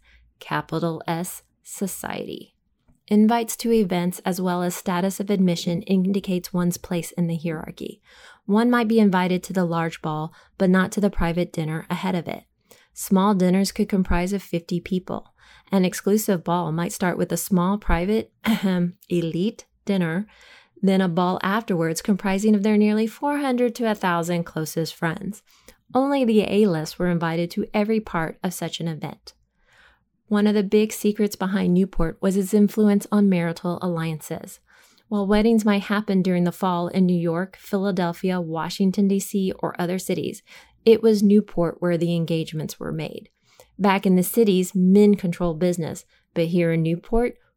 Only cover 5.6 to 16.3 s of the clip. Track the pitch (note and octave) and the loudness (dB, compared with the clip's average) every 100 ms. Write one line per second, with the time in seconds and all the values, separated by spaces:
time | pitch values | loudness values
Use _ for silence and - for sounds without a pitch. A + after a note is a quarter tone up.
5.6 | - E3+ - F#3+ F#3 G3+ F#3+ F3+ - F3+ | -2 -4 0 0 2 -2 -2 -4 -4 -2
6.6 | F3 - - F3 D#3+ - E3+ E3 E3+ D#3+ | -2 -2 -4 -6 -6 -4 -4 -4 -6 -6
7.6 | - - - - _ - - - - G#3 | -10 -12 -12 -14 _ -20 -20 -12 0 2
8.6 | A#3+ A#3+ A3 A3+ G#3 F#3 F3+ F#3 - F#3 | 4 2 2 4 4 4 2 -2 -2 -2
9.6 | E3+ E3 E3 - D#3+ D3+ D#3+ - _ - | 0 0 -4 -6 -6 -6 -6 -12 _ -2
10.6 | F#3+ F#3 F#3 - G3+ - E3+ E3+ F3 - | 2 4 2 0 0 0 -2 -2 -4 -4
11.6 | D#3 D#3+ - F3 G#3 F3+ - - - _ | -6 -6 -6 -6 -4 -4 -6 -10 -14 _
12.6 | _ _ _ - - F#3+ G3 F#3+ F3+ F#3 | _ _ _ -12 0 4 4 4 4 2
13.6 | G3 - G#3 G3 F#3 F3 F3+ G3+ - E3+ | 0 -2 -2 0 2 0 0 -4 -4 -6
14.6 | - F3 - F#3 - - - _ _ - | -4 -6 -2 -4 -4 -10 -12 _ _ -20
15.6 | _ G3 F#3 - G#3 G#3+ G#3+ | _ 0 0 -2 0 0 2